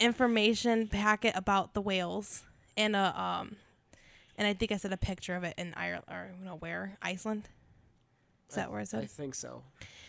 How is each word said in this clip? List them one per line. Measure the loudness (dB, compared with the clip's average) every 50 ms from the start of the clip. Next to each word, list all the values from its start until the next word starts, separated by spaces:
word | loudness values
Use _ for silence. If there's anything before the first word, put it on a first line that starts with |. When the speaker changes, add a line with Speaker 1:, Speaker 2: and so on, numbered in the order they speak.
Speaker 1:
information | 6 4 4 4 4 4 6 6 6 6 4 4 4 4 4 4 4 2
packet | 0 2 4 4 4 4 2 0 0
about | 2 2 2 4 4 2 0 -2
the | -4
whales | 0 0 0 0 0 0 -2 -4 -4 -4 -4 -6 -6 -10 -20 -20 -20 _ _
and | 2 2 4 4
a, | 4 4 4 2 0
um, | -2 -2 -2 -4 -6 -8 -12 -16 -20 _ _ _ _ _ -20 -20 -20 -20 -20 -20 -20 -10 _ 0
and | 2 2
I | 2
think | 2 0 0 0
I | 0
said | -2 -2
a | -2 0
picture | 0 0 -2 -2 -4 -4 -4
of | -4 -4
it | -4 -4 -6
in | -8 -8 -6
Ireland, | -6 -4 -4 -4 -6 -8 -10
or, | -10 -10 -10 -10 -12 -12
you | -12
know, | -12 -10
where? | -10 -8 -6 -6 -6 -6 -8 -8 -6
Iceland? | -4 -4 -4 -4 -4 -4 -4 -4 -6 -10 -18 _ -20 -20 -20 -20 -20 _ _ _ _ _ _ _ _ _ _ _ _ -8
Is | -6
that | -4 -4 -4
Speaker 2:
I, |
Speaker 1:
where | -4 -6
I | -6
said? | -6 -6 -6 -6
Speaker 2:
I |
think | -8 -8 -10 -10 -8 -8
so. | -8 -10 -10 -12 -16 -18 -20 _ -18 -18 -18 -18 -20 -20